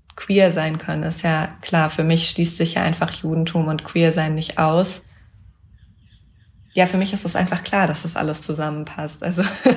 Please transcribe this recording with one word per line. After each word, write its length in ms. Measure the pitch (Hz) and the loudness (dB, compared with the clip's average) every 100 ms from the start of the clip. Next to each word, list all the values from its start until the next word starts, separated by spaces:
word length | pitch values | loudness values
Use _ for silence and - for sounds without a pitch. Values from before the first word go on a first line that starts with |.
| _ - | _ -12
queer 360 | - 196 185 | 0 4 4
sein 260 | 165 160 156 | 4 -2 -4
können. 240 | - 156 | -4 -4
Ist 200 | 160 165 | -4 -2
ja 340 | 170 156 - - | 0 0 -2 -8
klar, 300 | - 165 156 | -2 2 2
für 140 | - | 2
mich 260 | 160 165 - | 2 2 2
schließt 260 | - 170 - | 0 -2 0
sich 180 | 170 | -2
ja 80 | - | 0
einfach 280 | 175 165 170 | 0 0 -2
Judentum 540 | - 160 160 160 170 156 | -4 -4 -2 0 0 0
und 180 | 156 | -2
Queersein 500 | - 170 165 165 156 | -2 2 4 4 0
nicht 240 | 156 160 - | -2 -4 0
aus. 460 | 156 165 190 - - - - - - _ _ - - _ _ _ _ _ _ _ - | 2 4 2 -4 -16 -20 -20 -20 -20 _ _ -20 -20 _ _ _ _ _ _ _ -4
Ja, 120 | - 180 | 2 2
für 100 | 185 | 2
mich 160 | 196 | 0
ist 120 | 202 | -2
es 120 | - - | -4 0
einfach 260 | 185 175 | 0 -2
klar, 240 | - 202 180 | -2 0 0
dass 160 | 151 | 0
das 140 | 170 - | -4 -4
alles 260 | 156 151 | -4 -4
zusammenpasst. 800 | - 151 151 151 151 - 151 - | -6 -4 -4 -4 -8 -10 -10 -6
Also 200 | - 175 196 - 262 | -4 -2 -2 2 2